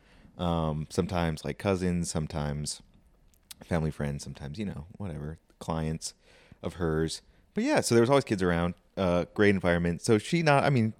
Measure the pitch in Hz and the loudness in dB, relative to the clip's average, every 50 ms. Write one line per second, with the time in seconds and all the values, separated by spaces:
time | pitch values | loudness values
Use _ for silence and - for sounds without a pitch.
0 | _ _ _ - - - _ - 90 85 85 82 80 78 76 78 76 - - - | _ _ _ -20 -20 -20 _ -4 -2 0 0 0 0 -2 -2 -4 -6 -4 -2 -4
1 | 87 87 98 87 85 82 78 76 - 71 71 - - 101 98 90 92 90 87 87 | -2 -2 -2 -2 -2 -2 -2 -4 -6 -8 -8 -4 -2 -2 -2 0 0 -2 0 -2
2 | 85 - - 82 78 73 - 80 73 73 71 73 73 71 - - - _ _ _ | -2 -4 -4 -6 -6 -4 -6 -6 -4 -4 -4 -6 -6 -8 -10 -12 -16 _ _ _
3 | _ _ _ _ _ _ _ _ _ _ - _ - - 92 82 78 78 73 - | _ _ _ _ _ _ _ _ _ _ -20 _ -8 -4 -4 -2 -2 -4 -4 -4
4 | 73 71 71 73 - - 69 - 73 69 73 107 107 95 80 - 76 85 - - | -6 -6 -6 -8 -10 -12 -14 -12 -12 -12 -10 -8 -8 -8 -8 -12 -14 -16 -14 -12
5 | 101 95 78 73 73 76 82 - _ _ _ _ - - 82 80 80 78 80 - | -12 -10 -10 -10 -10 -12 -12 -14 _ _ _ _ -8 -6 -4 -4 -2 -4 -4 -6
6 | - - - _ _ _ - - _ _ - _ - 92 85 87 87 82 78 78 | -8 -12 -14 _ _ _ -20 -20 _ _ -20 _ -12 -12 -6 -4 -2 0 0 0
7 | 80 80 - - - _ _ _ _ _ _ 202 220 285 311 190 - - 120 117 | 0 -2 -4 -8 -14 _ _ _ _ _ _ -4 -2 2 2 2 2 4 4 6
8 | 117 113 139 139 127 - 113 92 92 87 87 82 85 87 87 - _ _ _ - | 6 6 6 4 4 2 0 2 2 2 2 2 0 0 -2 -6 _ _ _ -2
9 | 98 90 87 87 85 - - - 107 101 101 92 85 90 87 85 87 85 85 78 | 0 2 2 2 0 -2 2 4 6 6 6 4 4 4 4 4 2 0 -2 -2
10 | - - 113 107 - - - 170 165 151 143 139 98 - 143 123 110 110 110 | 2 2 2 2 2 0 -2 2 4 4 4 4 4 4 2 2 2 0 -2